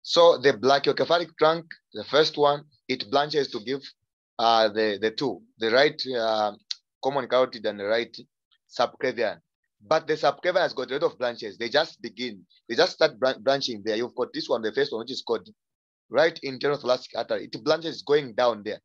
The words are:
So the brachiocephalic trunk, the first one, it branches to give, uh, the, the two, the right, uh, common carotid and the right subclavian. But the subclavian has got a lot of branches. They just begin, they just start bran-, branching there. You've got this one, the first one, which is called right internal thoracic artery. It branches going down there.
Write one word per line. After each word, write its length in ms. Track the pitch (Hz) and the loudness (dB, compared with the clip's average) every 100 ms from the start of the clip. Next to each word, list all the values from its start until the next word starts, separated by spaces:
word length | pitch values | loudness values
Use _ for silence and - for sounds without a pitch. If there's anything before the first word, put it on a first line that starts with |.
So 360 | - - 170 131 | 0 6 6 6
the 160 | 135 | 2
brachiocephalic 760 | 113 123 139 143 131 135 170 170 - | 4 2 2 2 0 2 0 -2 0
trunk, 260 | 156 165 165 - _ | 2 2 -6 -20 _
the 100 | 107 | -14
first 340 | 104 139 151 - | 0 2 2 2
one, 260 | 147 147 - _ - | 2 2 -6 _ -8
it 220 | 131 101 | -6 -2
branches 400 | 135 151 151 131 | -2 0 -2 -2
to 100 | 120 | -6
give, 220 | 104 139 135 _ _ _ _ - | -8 -10 -10 _ _ _ _ 0
uh, 320 | 117 113 110 | 2 4 4
the, 300 | 104 110 98 | 2 0 0
the 100 | 110 | -2
two, 300 | 110 139 87 _ _ | -2 -4 -4 _ _
the 140 | 110 | 2
right, 280 | 120 151 151 127 123 | 4 2 0 -6 -2
uh, 380 | 113 110 104 101 _ - _ _ | 0 0 -2 -4 _ -16 _ _
common 240 | 135 139 117 | -4 -4 0
carotid 380 | 123 127 123 107 | 0 0 -2 -6
and 140 | 104 | -4
the 60 | 101 | -2
right 300 | 113 117 - - _ _ _ _ | -2 -2 -12 -20 _ _ _ _
subclavian. 680 | - 120 - 135 117 107 82 _ _ _ _ 101 | -2 -2 0 -4 -2 -4 -4 _ _ _ _ 0
But 200 | 160 151 | 0 0
the 60 | |
subclavian 480 | 151 151 143 180 180 | 0 0 0 0 2
has 120 | 151 | 0
got 180 | - 123 | -2 -6
a 20 | |
lot 180 | 139 160 | -2 -2
of 60 | - | -2
branches. 400 | 123 117 113 92 | -6 -4 -12 -8
They 120 | 117 | 0
just 320 | 139 165 - | 0 0 -6
begin, 400 | 151 131 123 101 _ _ - | -14 -8 -10 -10 _ _ -6
they 60 | 120 | 0
just 180 | 131 | 0
start 260 | - 160 117 | 2 0 2
bran-, 220 | 131 131 | -2 0
branching 400 | 107 139 131 110 | 0 0 -2 -6
there. 120 | 101 107 | -4 -2
You've 200 | 120 120 | -4 -6
got 160 | 120 | -6
this 140 | 143 156 | -6 -4
one, 140 | 117 | -2
the 100 | 110 | -2
first 200 | 107 147 | -2 -2
one, 100 | 110 | -4
which 100 | 117 | -8
is 120 | 117 - | -10 -4
called 220 | 110 95 _ _ _ _ _ _ | -4 -6 _ _ _ _ _ _
right 280 | 117 165 160 | 0 0 0
internal 340 | 135 127 143 143 | -10 -4 -4 -2
thoracic 340 | 120 127 - 110 | 0 -2 -2 -8
artery. 340 | 117 107 - | -4 -6 -6
It 120 | - | -6
branches 400 | 117 160 165 117 | 0 0 -2 -10
going 320 | - 147 135 107 | 0 0 0 0
down 260 | 123 107 | 0 0
there. 160 | 101 92 | -8 -10